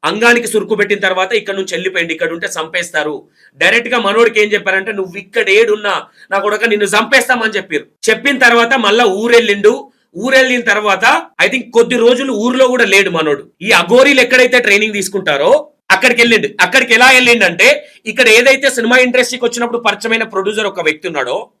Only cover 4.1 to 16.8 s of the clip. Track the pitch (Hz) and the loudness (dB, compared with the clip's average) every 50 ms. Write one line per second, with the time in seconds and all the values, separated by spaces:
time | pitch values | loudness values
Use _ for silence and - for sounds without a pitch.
4.1 | 202 220 233 233 226 220 214 208 208 202 175 196 185 190 190 208 214 202 190 185 | 2 2 2 2 2 0 0 0 0 -4 -2 -2 -2 -2 -4 -4 -6 -8 -8 -8
5.1 | 175 202 185 _ _ 233 214 190 190 208 226 226 208 214 208 208 185 156 - - | -10 -16 -16 _ _ -4 0 2 2 2 2 2 0 -4 -2 -4 -4 -4 -6 -10
6.1 | _ _ - _ 190 196 196 208 208 214 226 233 214 208 202 190 190 208 233 240 | _ _ -12 _ -4 -2 -2 -2 -4 -2 -2 -2 -2 0 -2 0 0 -2 -2 2
7.1 | - 269 247 - 254 240 226 220 208 208 190 - 165 135 - _ _ _ - - | 0 0 2 2 -2 -2 -2 -4 -4 -6 -8 -6 -8 -8 -8 _ _ _ -2 -2
8.1 | 226 220 226 285 285 247 247 240 233 233 233 233 277 262 226 202 202 233 240 190 | -2 0 0 -4 -2 2 2 2 4 4 2 2 0 0 0 0 2 2 2 0
9.1 | 185 196 220 240 240 233 226 208 202 202 202 214 247 277 - - _ _ _ _ | 0 -2 -2 2 4 4 4 2 -2 2 2 2 2 2 -6 -16 _ _ _ _
10.1 | _ 170 208 254 262 269 262 262 254 247 233 226 202 208 214 208 196 180 180 233 | _ -8 -4 0 2 2 2 2 0 -2 -2 -2 -2 0 0 -2 -2 0 2 0
11.1 | 277 330 330 - _ - 165 202 - 262 240 - - 226 233 240 254 240 226 240 | 0 0 -2 -8 _ -2 -2 -2 -2 -4 -8 -2 2 2 2 2 2 2 4 4
12.1 | 254 247 269 269 254 202 214 247 254 262 262 247 247 247 233 208 190 196 196 190 | 4 2 0 -4 -4 -2 -2 -2 2 2 2 2 4 2 0 2 2 2 2 0
13.1 | 170 165 156 151 143 139 - _ _ _ 165 202 220 180 170 175 220 247 269 285 | -2 -2 -2 -2 -2 -4 -6 _ _ _ -4 0 0 0 2 2 4 4 4 4
14.1 | 285 262 240 240 247 254 254 247 247 247 240 220 202 202 214 214 208 202 190 - | 4 2 2 2 4 2 2 4 2 0 2 2 0 0 0 -2 -4 -6 -6 -6
15.1 | - 202 180 156 147 139 143 180 254 302 302 - _ _ _ _ 190 190 - 247 | -6 -6 -4 -2 -2 0 2 2 2 2 0 -4 _ _ _ _ -2 2 2 0
16.1 | 240 240 240 240 233 208 170 143 - - 180 180 - 269 | 2 2 2 2 2 2 0 -2 -2 -2 -2 2 2 0